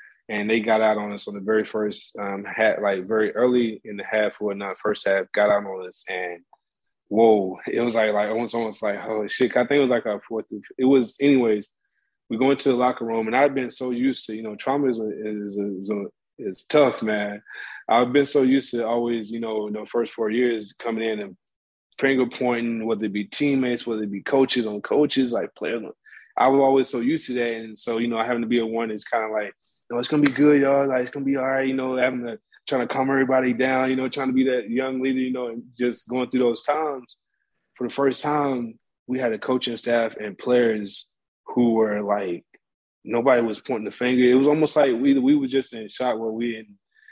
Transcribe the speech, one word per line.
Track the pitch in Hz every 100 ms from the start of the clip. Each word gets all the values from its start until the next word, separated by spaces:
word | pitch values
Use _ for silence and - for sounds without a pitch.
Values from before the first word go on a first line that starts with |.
| - _ -
and | 107 104
they | 113
got | 110 110
out | 110 107
on | 104
us | 101 -
on |
the | 101
very | 98 110 107
first, | 110 104 98 - -
um, | 101 98 101
ha-, | - 110 98
like, | 104 95 95
very | 110 107 107
early | 127 123 113 104
in | 113 101
the |
half | 98 110 104 -
or | 104
not, | 98 98 92
first | 104 104 98
half, | 98 92
got | 104 104
out | 104 101
on | 95 92
us, | - -
and | 92 90 87 90 _ _ _ _ _ -
whoa, | 104 113 107 95 87 -
it | 113
was | 120 113
like, | 107
like, | 104 104
almost, | 110 117 117
almost | 113 104
like, | 107 101
"Holy | 113 107 104
shit." | - 123 127
I | 123
think | 143
it |
was | 131
like | 120 110
our | 101 -
fourth, | 113 - 107 - -
it | 131
was, | 135 110 -
anyways, | 143 135 117 104 101 _ _ _ _ _ -
we | 110
go | 131
into | 139 139
the | 123
locker | 123 123 113
room, | 113 110
and | 127
I've | 143
been | 135 123
so | - 127
used | 120 131 123 -
to, | 110
you |
know, | 110 107
trauma | 131 143 139
is | 113
a, | 110
is | - 107 104 104 101
a, | 101 95
is | 98
a, | 104 95 _ _ -
is | 110 92
tough, | - 151 135 -
man. | 110 104 104 104 - - - - -
I've | 117 123
been | 139 139
so | 147
used | 131 135 -
to | 120 117
always, | 120 120 117 104
you | 117
know, | 113 110 104
in |
the | 107 107
first | 120 110
four | - 107
years | 117 123 113 104 -
coming | 120 113
in | 113 107
and | 98 92 _ _ _ _ _ -
finger | 135 131 120
pointing, | - 123 120 117 113 113
whether | 107 107
it |
be | 104 101
teammates, | - 147 135 127 117 120
whether | 110
it | 107
be | 98
coaches | - 135 131 127 110
on | 104
coaches, | - 120 147 135 123
like, | 113 82 -
players | - 120
on, | - - _ - - -
I | 127
was | 139
always | 135 135 127
so | 123
used | 120 160 -
to |
that. | 123 120 113
And | 113 107
so, | - 117
you | 117
know, | 113
having | 117 120
to | 113
be | 120
a | 113
one | 113 113
is | 107
kinda | - 117 110
like, | 110 104 - _ _ -
"No, | 120
it's | 120
gonna | 151
be | 143
good, | 135 147 143
y'all. | 135 139 139
Like, | 127
it's | 123
gonna | 143 139
be | 135
all | 131
right," | 135 135
you | 131
know, | 131 127
having | 127 127 120
to, | 110 _ _ -
trying | 135 117
to |
calm | 131 135
everybody | 135 131 131 127
down, | 120 131 131 131
you | 131
know, | 131
trying | 143 131
to |
be | 131 131
that | 127 107
young | 120 131 131
leader, | 131 131
you | 127
know, | 127 120
and | 117 120 -
just | 123 113 -
going | 127 123
through | 127
those | 120 117
times. | - 151 156 135 123 - _ _ _ _ _ -
For | 120
the |
first | - 139 123
time, | 147 147 143 127 117 - _ _ -
we | 127
had | 123
a | 107
coaching | - 127 123 117
staff | 120 117 113 -
and | 107 92
players | 123 123 117 107 98 - - _ _ _ -
who | 123 120
were | 110 107 104
like, | 101 101 95 87 - _ _ _ _ _
nobody | - 117 131 123
was | 117 104
pointing | - 117 107
the |
finger. | - 123 127
It | 123 127
was | 139
almost | 151 151 156
like | 139 117
we, | 139 139
we | 127 147
were | 131
just | 135 -
in | 117 107
shock | - 127 110
where | 113
we | 110 120
didn't | 113 107 101 _ _ _